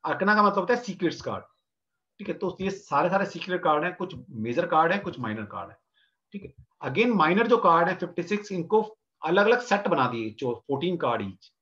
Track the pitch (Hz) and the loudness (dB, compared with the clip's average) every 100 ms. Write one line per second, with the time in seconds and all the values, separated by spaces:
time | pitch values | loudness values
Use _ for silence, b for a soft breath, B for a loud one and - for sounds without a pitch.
0 | 156 143 190 214 208 196 175 - - 175 | -6 -2 2 4 4 2 0 -2 -2 -2
1 | 170 - 127 95 - _ _ _ _ _ | -2 -2 -8 -8 -12 _ _ _ _ _
2 | _ _ 202 170 185 - 190 - - 143 | _ _ -10 -6 -6 -4 -6 -6 -2 0
3 | 170 196 190 165 185 180 175 151 175 - | 2 0 -2 -6 -6 -2 0 0 0 -6
4 | 180 131 - 113 110 127 170 160 165 196 | -10 -10 -14 -8 -4 -2 0 2 2 0
5 | 196 - 113 110 101 98 98 - _ _ | -4 -8 -8 -8 -10 -12 -14 -18 _ _
6 | _ _ _ 202 190 - - _ 143 139 | _ _ _ -16 -16 -20 -20 _ -4 2
7 | 247 208 156 190 233 233 185 165 175 180 | 2 4 4 4 4 4 6 6 4 0
8 | 170 - 165 208 - 185 - 214 214 - | -6 -6 -4 -4 -4 -8 0 0 0 -12
9 | _ _ 156 185 202 247 - 202 202 160 | _ _ 0 4 4 2 2 0 2 0
10 | 123 117 110 107 127 117 - 139 175 175 | 0 -2 -6 -6 -6 -6 -4 -2 -2 -2
11 | 135 113 98 92 - _ | -2 -2 -4 -10 -20 _